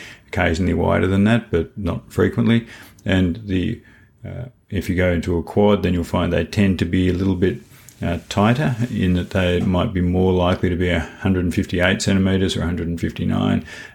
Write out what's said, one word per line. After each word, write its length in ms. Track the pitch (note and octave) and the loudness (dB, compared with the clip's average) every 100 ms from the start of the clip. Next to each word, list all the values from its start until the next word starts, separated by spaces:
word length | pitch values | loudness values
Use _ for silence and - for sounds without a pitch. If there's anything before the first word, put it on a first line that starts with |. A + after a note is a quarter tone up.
| - - _ | -20 -20 _
occasionally 480 | - F2 E2 F2 | -2 0 0 0
wider 320 | E2+ F2 F#2 F#2 | 0 2 2 2
than 180 | F#2+ | 2
that, 260 | G#2 A#2 - | 4 2 0
but 260 | E2+ - - | -2 -2 -6
not 340 | F2 - - | -6 -6 -4
frequently. 540 | - - - A2+ A#2 - - - - - | 0 0 2 2 2 -2 -14 -20 -8 0
And 300 | F#2+ F2+ E2 G#2 | 2 2 -2 -4
the, 360 | F#2 F2+ F2+ - - _ _ | -2 -2 -6 -12 -20 _ _
uh, 240 | G2 F2+ - - - | -14 -12 -12 -16 -8
if 220 | G2 - | -6 -2
you 40 | |
go 160 | F2+ F2+ | 0 2
into 280 | E2+ F2 E2+ | 0 0 -2
a 40 | |
quad, 400 | - G#2 G#2 G2+ | -2 2 4 4
then 120 | F#2 | 2
you'll 100 | F2 | 0
find 260 | E2 F2+ F2 | -2 -2 0
they 140 | E2+ | 0
tend 340 | E2 - G2 F2 | -2 0 2 2
to 40 | |
be 240 | F2 F#2 F#2 | 0 2 2
a 60 | |
little 220 | F2+ F#2+ F2+ | 2 0 2
bit, 240 | F#2 C#2+ - - - - | 0 -2 -10 -20 -20 -8
uh, 160 | A#2 A2+ - | -6 -6 -4
tighter 480 | - G#2+ B2+ D3+ A2+ B2+ | 0 2 2 -2 -2 -4
in 240 | G#2 F#2 | -2 0
that 160 | F2+ F2 | 0 0
they 300 | F#2+ F2+ F2 | 0 0 0
might 340 | F#2 F2+ E2+ | 0 0 0
be 80 | F#2 | 0
more 300 | F2+ F2+ F#2 | 0 2 2
likely 340 | F2+ F2 F#2 F2 | 2 2 0 0
to 80 | E2+ | 0
be 140 | F2+ | 0
a 100 | E2+ | -2
hundred 440 | D#2 - G2 F#2 | -4 -4 0 0
and 100 | F2 | 0
fifty-eight 480 | G2 F#2 F2 F2+ G2 | -2 -2 0 2 2
centimetres 560 | - F#2+ F#2+ F#2+ F#2 G2 | 2 2 2 2 0 -2
or 40 | |
a 40 | E2 | -4
hundred 220 | F2 E2 | -4 -4
and 120 | E2+ | -4
fifty-nine, 640 | - - G2 F#2+ G2+ G2 - - - | -4 -4 -2 0 0 0 -4 -14 -18